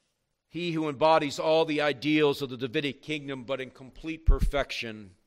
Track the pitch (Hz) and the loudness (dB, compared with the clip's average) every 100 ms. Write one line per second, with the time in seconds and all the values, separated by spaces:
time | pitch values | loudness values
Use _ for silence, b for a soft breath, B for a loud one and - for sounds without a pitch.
0 | _ _ _ _ _ 160 175 160 156 131 | _ _ _ _ _ -8 -4 -2 -2 2
1 | 156 160 151 127 160 160 160 147 147 135 | 4 6 4 -2 2 4 2 0 0 -2
2 | 139 156 147 139 139 123 131 151 143 123 | 0 4 4 2 -4 -6 -6 -4 -4 -6
3 | - 151 139 135 117 131 131 - 131 - | -10 -10 -10 -12 -8 -8 -8 -16 -20 -14
4 | 160 160 - 175 - 143 127 - 117 107 | -12 -4 2 4 4 0 -2 -6 -10 -10
5 | 98 90 | -16 _